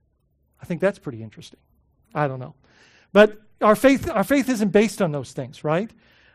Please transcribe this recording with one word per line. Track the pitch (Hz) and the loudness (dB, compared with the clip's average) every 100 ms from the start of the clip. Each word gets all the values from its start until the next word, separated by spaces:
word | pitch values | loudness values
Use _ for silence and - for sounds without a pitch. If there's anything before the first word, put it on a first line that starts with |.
| _ _ _ _ _ _ | _ _ _ _ _ _
I | |
think | - 165 | -12 -2
that's | 190 196 | -2 -4
pretty | 156 110 | -12 -14
interesting. | 110 - - - _ _ _ _ _ | -16 -20 -20 -20 _ _ _ _ _
I | - 147 | -6 -6
don't | 131 | -6
know. | 131 - _ _ _ _ _ | -16 -20 _ _ _ _ _
But | 196 208 - _ - | 4 4 2 _ -2
our | 214 214 | 2 4
faith, | 269 269 - | 4 2 -2
our | 233 | -2
faith | 190 285 254 | 0 0 0
isn't | 233 208 | -2 2
based | 202 220 - | 2 2 -2
on | 180 | -4
those | 147 123 | -4 -10
things, | - 127 - | -12 -14 -8
right? | 151 160 220 _ _ _ _ | -4 -2 -4 _ _ _ _